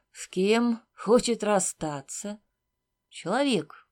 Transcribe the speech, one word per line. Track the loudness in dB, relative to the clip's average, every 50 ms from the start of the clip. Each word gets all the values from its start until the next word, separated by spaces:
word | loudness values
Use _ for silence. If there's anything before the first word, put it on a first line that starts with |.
| _ _
с | _ -20 -20 -8
кем | -2 0 2 2 2 4 2 2 0 -2 -6 _ _
хочет | -8 2 4 4 4 4 2 -2 -2 0
расстаться?" | 0 2 2 0 -2 -4 -6 -8 -8 -6 -8 -10 -12 -14 -12 -10 -12 -12 -14 _ _ _ _ _ _ _ _ _ _ _ _ _ _
"Человек | -18 -10 -6 -2 0 0 2 2 0 0 -2 -4 -12 -20 -20 _